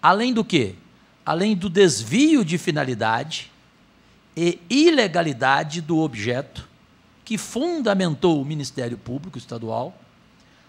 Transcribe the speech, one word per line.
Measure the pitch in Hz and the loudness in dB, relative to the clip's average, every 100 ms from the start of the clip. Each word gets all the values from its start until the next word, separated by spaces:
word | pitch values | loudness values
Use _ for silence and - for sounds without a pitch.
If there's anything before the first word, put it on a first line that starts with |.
Além | 160 190 240 | 4 4 2
do | 226 | 0
quê? | - 170 107 92 _ _ _ _ | 0 0 0 -6 _ _ _ _
Além | - 160 208 | -4 0 0
do | 208 190 | 0 -2
desvio | 170 190 107 110 170 302 302 | 4 4 4 -2 2 4 4
de | 180 170 | 2 -2
finalidade | - 151 135 120 110 113 147 - - _ _ _ _ _ _ _ _ - | -2 -2 -2 -2 -2 -2 -4 -10 -14 _ _ _ _ _ _ _ _ -2
e | 170 170 - | -2 -2 -2
ilegalidade | 254 330 302 214 170 165 127 131 139 156 160 | 4 4 4 2 0 -2 0 2 2 0 -8
do | 156 160 | -2 0
objeto | 160 113 104 123 143 - - _ _ _ _ _ | 0 -2 -4 -4 -6 -14 -18 _ _ _ _ _
que | - 220 | -8 -8
fundamentou | - 233 320 339 226 196 185 139 180 156 | -6 -4 -4 -2 0 0 0 2 2 2
o | |
Ministério | 135 156 139 - 120 117 | 0 -6 -8 -6 -6 -8
Público | 107 127 170 131 | -10 -10 -10 -16
Estadual | - 120 110 110 135 185 _ _ _ _ _ _ | -12 -12 -6 -6 -6 -12 _ _ _ _ _ _